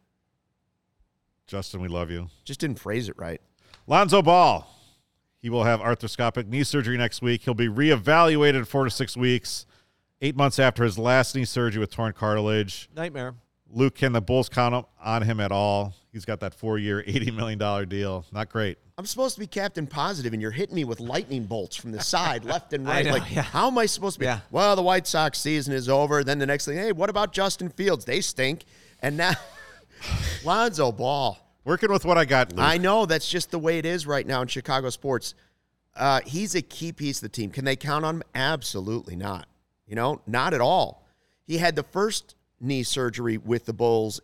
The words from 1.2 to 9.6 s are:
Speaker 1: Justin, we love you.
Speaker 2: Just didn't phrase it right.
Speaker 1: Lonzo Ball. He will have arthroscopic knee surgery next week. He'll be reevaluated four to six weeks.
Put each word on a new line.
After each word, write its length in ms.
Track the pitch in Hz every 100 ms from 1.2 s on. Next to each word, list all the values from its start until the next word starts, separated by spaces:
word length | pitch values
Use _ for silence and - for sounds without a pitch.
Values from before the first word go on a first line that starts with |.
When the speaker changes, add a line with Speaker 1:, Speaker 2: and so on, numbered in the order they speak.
| _ _ _
Speaker 1:
Justin, 340 | 98 98 95
we 60 | 90
love 240 | 87 82
you. 160 | 85 87 _
Speaker 2:
Just 160 | - 139
didn't 200 | 165 101
phrase 300 | 98 113 107
it 80 | -
right. 240 | 85 82 _ _ _ - -
Speaker 1:
Lonzo 340 | 165 196 196
Ball. 540 | 160 180 160 87 - _ _ _ _ _ _ _
He 80 | 120
will 140 | 120
have 160 | 113 113
arthroscopic 680 | 113 120 113 - 117 123 101
knee 160 | 127
surgery 340 | 143 147 117 123
next 240 | 117 -
week. 200 | 123 120
He'll 100 | - 113
be 140 | 117
reevaluated 1000 | 104 151 131 95 160 165 151 147 135 113
four 160 | 139
to 80 | 131
six 240 | - 127 123
weeks. 480 | 123 123 - -